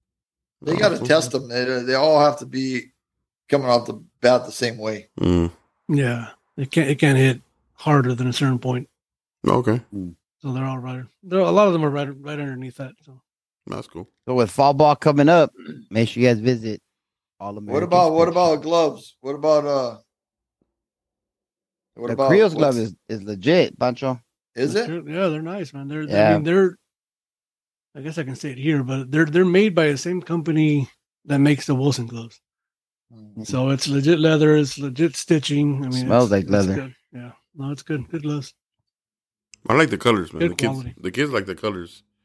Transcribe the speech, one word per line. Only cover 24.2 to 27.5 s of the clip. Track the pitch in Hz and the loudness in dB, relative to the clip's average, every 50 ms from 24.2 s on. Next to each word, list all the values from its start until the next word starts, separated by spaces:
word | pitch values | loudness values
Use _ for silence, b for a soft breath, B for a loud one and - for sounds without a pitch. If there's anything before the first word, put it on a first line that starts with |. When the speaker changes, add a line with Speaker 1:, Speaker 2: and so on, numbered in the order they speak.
| - _ _ _ _ _ _ | -10 _ _ _ _ _ _
Speaker 1:
Is | 117 127 147 175 | -4 -4 -2 -2
Speaker 3:
That's | 208 240 190 | -2 -4 -4
Speaker 1:
it? | 160 170 139 | -6 -10 -10
Speaker 3:
true. | 143 151 | -10 -6
Yeah, | 175 196 180 | -2 -2 -2
they're | 156 151 160 | -2 -4 -8
nice, | 160 185 208 175 135 - | -10 -10 -10 -12 -12 -12
man. | 139 139 139 | -14 -12 -10
They're, | 151 151 156 | -10 -8 -6
Speaker 4:
Yeah. | 147 - 101 107 110 | -2 0 2 4 4
Speaker 3:
I | 104 | 4
mean, | 104 - | 2 0
they're, | 160 175 196 190 180 190 - _ _ _ _ _ _ _ _ _ _ _ _ _ _ | 2 2 2 2 2 0 -4 _ _ _ _ _ _ _ _ _ _ _ _ _ _